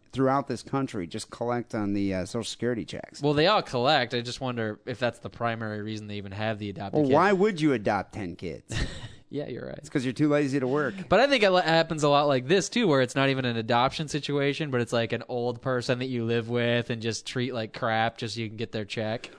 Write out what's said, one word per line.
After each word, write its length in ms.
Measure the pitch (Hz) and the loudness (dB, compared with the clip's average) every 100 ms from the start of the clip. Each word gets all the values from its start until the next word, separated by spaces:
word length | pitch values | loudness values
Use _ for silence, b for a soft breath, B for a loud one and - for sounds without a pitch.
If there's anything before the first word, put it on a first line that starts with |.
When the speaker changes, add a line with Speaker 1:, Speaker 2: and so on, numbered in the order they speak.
| _ | _
Speaker 1:
throughout 340 | 127 131 139 135 | 0 2 2 0
this 160 | 117 | -6
country 440 | - 139 135 107 85 | -4 -2 -2 -4 -6
just 240 | 110 - | -8 -10
collect 440 | - 120 120 - | -6 -4 -2 -4
on 200 | 117 104 | -4 -2
the, 180 | 101 98 | 0 0
uh, 120 | 92 90 | -2 -4
Social 180 | 117 | -6
Security 400 | 104 - 120 120 | -6 -4 -4 -2
checks. 380 | 76 - - - | -6 -10 -12 -2
Speaker 2:
Well, 100 | 147 | 0
they 140 | 147 170 | 4 4
all 160 | 208 | 2
collect. 500 | - 127 127 151 120 | 0 0 2 2 2
I 80 | 120 | -2
just 220 | 120 - | -4 -6
wonder 360 | 131 120 110 107 | -4 -2 -4 -4
if 140 | - 117 | -8 -2
that's 220 | 120 - | -2 -4
the 100 | 107 | -10
primary 500 | - 117 113 110 107 | -4 -4 -2 -6 -6
reason 260 | 107 107 107 | -6 -8 -8
they 100 | 101 | -10
even 160 | 98 | -8
have 260 | 98 110 104 | -4 -4 -2
the 100 | 104 | -6
adopted 320 | 98 101 151 | -6 -2 0
Speaker 1:
Well, 80 | 139 | 4
Speaker 2:
kid. 60 | |
Speaker 1:
why 180 | 143 190 | 4 4
would 300 | 190 214 165 | 4 2 2
you 100 | 151 | 2
adopt 400 | 123 101 101 - | 2 2 0 -2
ten 240 | 110 92 - | -8 -8 -8
kids? 380 | 90 60 - | -10 -10 -6
Speaker 2:
<laughs> 120 | 110 B B B B - | -4 B B B B -12
Yeah, 140 | 139 - | -10 -8
you're 160 | 127 | -10
right. 140 | 127 - | -10 -12
Speaker 1:
It's 100 | - | -4
'cause 160 | 147 | -2
you're 80 | 123 | -2
too 160 | 123 151 | 2 2
lazy 320 | 147 143 139 | 4 2 0
to 60 | 123 | 0
work. 260 | 143 147 196 180 | 0 0 -4 2
Speaker 2:
But 100 | 196 | 4
I 60 | 277 | 6
think 160 | 269 | 4
it 80 | 202 180 | 4 4
happens 380 | 160 165 160 156 | 4 4 2 2
a 60 | 147 | 4
lot 140 | 143 | 6
like 240 | 147 131 127 | 4 2 2
this, 200 | 196 - | 2 2
too, 180 | 240 208 | 2 4
where 140 | 135 | 4
it's 140 | 123 | 4
not 160 | 139 135 | 2 2
even 160 | 131 127 | 2 0
an 100 | 117 | -2
adoption 500 | 113 120 131 - 151 | 2 2 2 0 -6
situation, 640 | 151 - 143 139 139 151 | -4 -2 0 0 0 -2
but 120 | 127 | -2
it's 100 | 117 | 0
like 220 | 120 113 | 0 0
an 80 | 120 - | -4 -4
old 360 | 123 120 113 | -4 -2 -2
person 380 | 135 127 117 123 | -2 -2 0 -2
that 80 | 131 | -2
you 180 | 120 113 | -2 0
live 240 | 117 113 | 0 0
with 400 | 120 120 120 117 | 0 2 2 0
and 100 | 117 | -4
just 260 | 113 107 - | -4 -4 -4
treat 280 | 131 127 | -4 -2
like 180 | 120 110 | -2 -6
crap 460 | - 117 110 113 - | -4 0 2 2 -2
just 160 | 113 | -6
so 80 | 110 | -6
you 60 | 113 | -8
can 100 | 110 | -6
get 140 | 110 | -6
their 120 | 113 | -6
check. 460 | 101 - 107 117 - | -6 -4 -4 -4 -8